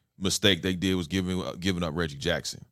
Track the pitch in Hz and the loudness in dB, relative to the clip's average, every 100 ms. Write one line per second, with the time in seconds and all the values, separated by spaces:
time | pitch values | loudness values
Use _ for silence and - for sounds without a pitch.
0 | _ - 95 - 104 87 92 90 95 92 | _ -6 -2 4 4 4 2 0 2 0
1 | 78 95 90 92 64 - 90 87 85 78 | 0 -2 0 -2 -4 -2 -2 0 -2 -2
2 | 82 69 85 82 - - - | -2 -2 -2 0 -4 -10 -16